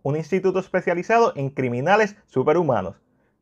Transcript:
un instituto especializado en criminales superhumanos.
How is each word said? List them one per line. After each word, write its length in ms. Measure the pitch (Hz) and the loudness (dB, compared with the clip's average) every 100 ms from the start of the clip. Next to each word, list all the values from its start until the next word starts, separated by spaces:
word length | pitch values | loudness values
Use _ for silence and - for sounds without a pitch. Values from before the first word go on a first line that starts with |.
un 120 | 139 151 | -6 -4
instituto 440 | 160 190 185 185 | -2 -2 0 -2
especializado 760 | 185 180 175 175 175 226 226 - | -2 -4 -2 -4 0 2 2 0
en 140 | 139 | -6
criminales 680 | 139 127 120 147 208 208 - _ | -4 -4 -2 2 2 2 -4 _
superhumanos. 760 | 127 135 160 160 113 92 - _ _ _ _ | -2 2 2 2 0 -4 -10 _ _ _ _